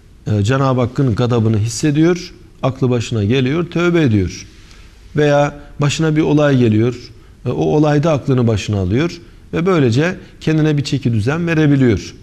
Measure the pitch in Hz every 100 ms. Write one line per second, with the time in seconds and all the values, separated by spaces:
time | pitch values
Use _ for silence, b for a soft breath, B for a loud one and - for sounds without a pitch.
0 | B - - 104 101 135 135 127 123 127
1 | 135 98 120 120 110 110 113 - 156 143
2 | 165 180 - - - - 131 127 127 123
3 | 113 113 101 135 127 160 165 165 175 170
4 | 143 104 87 - - B B B B B
5 | - 151 147 143 143 147 B - 143 147
6 | 160 156 165 151 147 131 120 107 120 120
7 | - - b b 123 - 160 156 151 147
8 | 160 143 139 127 113 104 - 101 92 117
9 | 170 - B B B 151 180 170 127 120
10 | 170 190 B B - 156 156 147 135 139
11 | 123 113 113 160 170 160 147 139 127 92
12 | - -